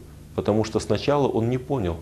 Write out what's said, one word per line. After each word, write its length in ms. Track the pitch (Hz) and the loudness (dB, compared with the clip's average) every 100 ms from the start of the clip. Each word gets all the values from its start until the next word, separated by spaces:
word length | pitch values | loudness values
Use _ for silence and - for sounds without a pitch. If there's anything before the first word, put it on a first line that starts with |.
| - - - - | -10 -18 -8 -2
Потому 300 | - 107 104 | 2 2 2
что 140 | 110 | 0
сначала 480 | - 104 - 143 131 | 0 0 2 2 2
он 220 | 113 113 | 2 0
не 80 | 127 | 0
понял, 400 | 131 139 90 82 | -2 -2 -2 -4